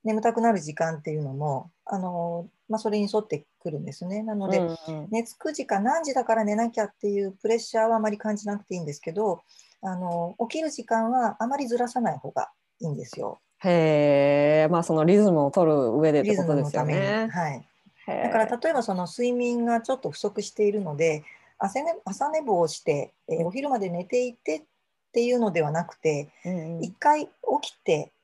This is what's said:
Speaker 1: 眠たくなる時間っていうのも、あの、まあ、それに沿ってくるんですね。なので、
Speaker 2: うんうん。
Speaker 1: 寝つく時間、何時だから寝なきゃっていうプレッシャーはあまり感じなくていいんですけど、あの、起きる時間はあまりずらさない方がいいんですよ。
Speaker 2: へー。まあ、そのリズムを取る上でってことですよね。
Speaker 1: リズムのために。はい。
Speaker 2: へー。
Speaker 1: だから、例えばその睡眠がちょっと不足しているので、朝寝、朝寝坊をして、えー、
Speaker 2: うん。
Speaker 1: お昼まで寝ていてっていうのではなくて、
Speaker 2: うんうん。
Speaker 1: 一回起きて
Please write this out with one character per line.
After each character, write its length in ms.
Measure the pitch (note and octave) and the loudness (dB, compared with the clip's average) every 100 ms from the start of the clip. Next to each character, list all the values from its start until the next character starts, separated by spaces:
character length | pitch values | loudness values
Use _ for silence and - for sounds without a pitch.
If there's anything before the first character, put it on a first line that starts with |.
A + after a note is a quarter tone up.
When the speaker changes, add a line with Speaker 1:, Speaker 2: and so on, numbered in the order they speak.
| A3 | -2
Speaker 1:
眠 160 | A3 | 0
た 100 | A#3 | 0
く 80 | A3+ | 2
な 120 | A3+ | 2
る 60 | G3+ | 2
時 160 | D3+ D3+ | -2 -4
間 240 | E3 D#3+ | -4 -2
っ 20 | |
て 100 | D#3+ | -4
い 60 | D3+ | -4
う 60 | |
の 100 | C#3+ | -4
も、 380 | C3+ D3 C3 - _ | -4 -4 -4 -8 _
あ 140 | - F#3+ | -8 -6
の、 500 | F#3 F3 E3+ E3+ F3 _ - | -4 -4 -4 -6 -10 _ -8
ま 60 | G#3+ | -4
あ、 40 | |
そ 100 | A3 | -2
れ 100 | G#3 | -2
に 100 | G3+ | 0
沿 100 | G#3+ | -2
っ 40 | G#3+ | -2
て 200 | D3 _ _ | -8 _ _
く 120 | F3 | -8
る 80 | D3+ | -8
ん 60 | D3 | -10
で 80 | |
す 120 | C#3+ F3 | -10 -8
ね。 180 | G#3 | -6
な 120 | A3 G#3+ | -4 -4
の 140 | G3 | 0
で、 100 | G3 | 0
Speaker 2:
う 40 | |
ん 140 | E3+ E3 D#3+ | 0 -4 -10
う 40 | |
ん。 160 | D#3 D#3+ | -10 -4
Speaker 1:
寝 140 | A3 | -6
つ 100 | A#3 - | -6 -10
く 180 | D#4 | -10
時 120 | D4+ C#4 | -8 -4
間、 160 | G3 | -2
何 220 | A3 D#4+ | 0 0
時 100 | D#4 | -2
だ 120 | C4 B3 | -2 0
か 100 | A3+ | 0
ら 80 | |
寝 120 | G#3 G#3 | 2 -2
な 140 | A#3 | -2
き 100 | A#3 | -2
ゃ 40 | G#3 | -6
っ 100 | _ | _
て 120 | G#3 | -4
い 180 | G3+ G3 | -2 -4
う 60 | |
プ 160 | F#3+ G#3+ | -4 -2
レ 80 | A#3 | -2
ッ 40 | |
シ 180 | - A3+ | 0 0
ャ 60 | |
ー 40 | A3+ | 2
は 80 | A3+ | 2
あ 40 | |
ま 100 | G#3+ | 0
り 80 | G#3 | -2
感 180 | G#3+ G#3 | -4 -4
じ 100 | G#3 | -4
な 100 | G3+ | -8
く 80 | - | -8
て 100 | F3+ | -8
い 20 | |
い 40 | |
ん 40 | D3+ | -8
で 80 | |
す 60 | C#3+ | -8
け 140 | - | -8
ど、 300 | E3+ G#3+ E3+ _ _ _ _ | -2 -2 -2 _ _ _ _
あ 140 | F#3+ F3+ | -8 -6
の、 400 | F3+ E3+ E3+ - A#3 | -4 -4 -4 -4 -4
起 100 | D#4 | -2
き 20 | |
る 80 | D#4+ | -4
時 160 | D4 A3+ | -6 -2
間 260 | A3+ A3+ | 0 2
は 260 | B3+ A3+ - | 0 0 -2
あ 80 | A#3 | -4
ま 80 | C#4+ | -4
り 120 | B3+ | -2
ず 100 | A#3+ | -2
ら 100 | A#3+ | 0
さ 140 | B3 | 0
な 120 | A3 | -2
い 40 | C3 | -2
方 140 | - | -6
が 200 | - - _ _ _ | -6 -6 _ _ _
い 80 | E3 | -6
い 20 | |
ん 60 | C#3+ | -6
で 100 | - | -8
す 140 | - | -8
よ。 200 | G#2 - _ _ | -8 -10 _ _
Speaker 2:
へ 1000 | F#3+ F3 D#3+ D3+ D3 C#3 C#3 C#3+ D3 D#3 D#3 | 2 4 6 6 6 6 6 4 6 6 4
ー。 40 | |
ま 80 | E3+ | 2
あ、 40 | |
そ 100 | E3+ | 2
の 120 | D#3 D#3+ | 4 6
リ 120 | G3+ | 8
ズ 140 | G#3 | 6
ム 140 | D#3+ C#3+ | 6 4
を 60 | |
取 180 | F#3 D#3+ | 4 4
る 80 | D3 B2 B2 | 4 4 4
上 140 | D#3 | 4
で 100 | D3+ | 4
っ 20 | |
て 120 | G3+ G3 | 4 2
こ 80 | |
と 120 | E3+ C#3+ | 2 2
で 100 | D3 | 2
す 100 | C3+ | 0
よ 80 | |
ね。 100 | D3 | 0
Speaker 1:
リ 60 | D3+ | 0
ズ 60 | G3 | 0
ム 60 | |
の 140 | G#3+ A3 | -2 -2
た 0 | |
め 0 | |
に。 60 | |
は 180 | F3+ D#3 | -4 -4
い。 180 | C#3+ - _ _ _ - | -6 -14 _ _ _ -8
Speaker 2:
へ 40 | - | -4
ー。 20 | |
Speaker 1:
だ 60 | - | 0
か 80 | A3 A3 | 2 2
ら、 120 | A#3+ | 0
例 120 | D#4+ | 0
え 40 | |
ば 100 | D4 | 0
そ 100 | A3+ | 0
の 120 | F#3 F3 | -4 -4
睡 280 | - A#3+ | -2 -2
眠 320 | B3 A#3+ A#3+ A#3 | 0 0 0 0
が 160 | A#3 | 0
ち 100 | A3+ | 0
ょ 40 | C4 | -4
っ 40 | |
と 120 | D#3+ | -4
不 60 | - | -4
足 240 | G#3 G#3 | -6 -4
し 100 | G#3 | -8
て 160 | - G#3 | 0 0
い 40 | |
る 100 | G#3 | 0
の 140 | F3 D3 | -4 0
で、 280 | E3 D3+ - - _ _ | 0 0 -6 -20 _ _
朝 240 | G3 C#4 | -4 -2
寝、 140 | D#4+ E4 - | -4 -4 -8
朝 240 | - C#4+ | -4 -2
寝 120 | D#4 | -2
坊 180 | C#4 F3+ | 0 2
を 80 | E3 | 2
し 140 | - | -2
て、 320 | - D3 B2+ _ - | -2 -2 -4 _ -6
え 80 | E3 | -2
ー、 40 | |
Speaker 2:
う 40 | |
ん。 20 | E3+ | -2
Speaker 1:
お 40 | |
昼 180 | A3 C#4+ | -4 -2
ま 100 | B3 | -2
で 100 | F#3 | -2
寝 160 | E3+ F3+ | -6 -2
て 200 | B3 B3 | -2 -2
い 80 | |
て 240 | A#3 - D#4 | -6 -8 -8
っ 60 | _ _ _ _ _ | _ _ _ _ _
て 100 | A#3 | -2
い 80 | A#3+ | 2
う 60 | B3 | 2
の 120 | A3 | 2
で 100 | E3+ | 2
は 100 | D3+ | 0
な 140 | D#3+ F3+ | -2 -4
く 100 | - | -2
て、 340 | D#3+ D3 D3 _ F3 | 0 0 -6 _ -6
Speaker 2:
う 40 | |
ん 280 | F3+ D#3+ E3 | -6 -6 -6
う 20 | |
ん。 40 | |
Speaker 1:
一 100 | F3 G3 | -8 0
回 280 | D4 D4+ D4 _ - - | 2 2 0 _ -2 -2
起 100 | - | -4
き 40 | _ | _
て 280 | - D3+ - _ | 0 0 0 _